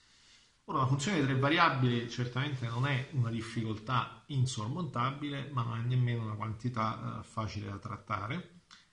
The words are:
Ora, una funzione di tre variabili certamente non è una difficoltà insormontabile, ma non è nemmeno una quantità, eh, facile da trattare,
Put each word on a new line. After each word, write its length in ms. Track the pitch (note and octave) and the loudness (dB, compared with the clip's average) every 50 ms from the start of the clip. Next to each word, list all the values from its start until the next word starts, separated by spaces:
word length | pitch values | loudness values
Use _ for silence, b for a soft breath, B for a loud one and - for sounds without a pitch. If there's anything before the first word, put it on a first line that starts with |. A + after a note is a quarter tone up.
| B B B B B B B B B B B B _ | B B B B B B B B B B B B _
Ora, 140 | G#3 E3+ C#3+ | -2 2 2
una 80 | B2+ | 4
funzione 320 | B2+ C#3+ C#3 - G#3 G3+ D#3 | 4 4 2 2 2 2 4
di 60 | D3 | 4
tre 120 | C3 C3+ | 4 4
variabili 720 | B2 C#3 C#3+ E3 F3 E3+ D#3 C#3 B2+ B2+ A#2+ A#2+ A#2 A#2 - | 4 4 4 6 6 6 6 6 4 4 4 4 2 0 -2
certamente 580 | - B2+ B2 B2+ - C3 C#3+ D3 C#3 B2+ A#2+ | -2 -2 -2 -2 0 -2 -2 0 -2 -2 -4
non 180 | A2+ A#2 A#2+ C3 | -2 0 0 2
è 240 | C#3+ C#3 C3 C3 - | 2 2 0 -2 0
una 180 | D3+ C3 A2+ A2+ | 0 0 0 2
difficoltà 920 | A2+ A2 A2 - - A#2+ A2 A2 G#2+ G#2 - C3 B2+ A#2 A2 - - - - | 0 -2 -4 -4 -2 -2 -2 -2 -2 -4 -2 0 0 0 0 -2 -6 -14 -10
insormontabile, 1200 | - C#3+ C3 B2 - - A2 G#2+ A#2 D3 F3+ F3 C3 - A#2+ B2 C3+ C#3+ C#3+ D3+ C#3+ C#3 C#3 B2+ - | -2 0 2 2 2 0 -2 -4 -2 -2 -4 -4 -2 -2 -2 -2 -2 -2 -4 -6 -6 -6 -6 -6 -4
ma 120 | C#3 B2 A#2 | -2 -2 -2
non 160 | A#2 A2+ A2+ | -2 -2 -2
è 40 | A#2 | 0
nemmeno 400 | B2 B2+ B2+ A#2+ A#2+ A#2+ A#2 A2 | 2 4 4 4 2 2 0 -2
una 120 | G#2+ G#2+ | -4 -4
quantità, 840 | G#2 A2 A2 G#2+ - - B2 B2+ A2 A2 A2 A2+ A2 A#2 A#2 A2+ G#2+ | -4 -4 -6 -6 -4 -4 -2 0 0 0 0 0 -2 -6 -6 -6 -8
eh, 40 | - | -10
facile 440 | - - A2 A2 F#2+ - G#2 G#2 | -8 -4 -4 -4 -4 -4 -6 -6
da 100 | G#2 G2 | -6 -8
trattare, 840 | G2 - - G#2 - - - G#2+ G2 G2+ A2+ D3+ F3+ F3 - - - B B B B B B | -8 -8 -10 -10 -10 -6 -6 -4 -4 -4 -4 -4 -6 -8 -10 -16 -20 B B B B B B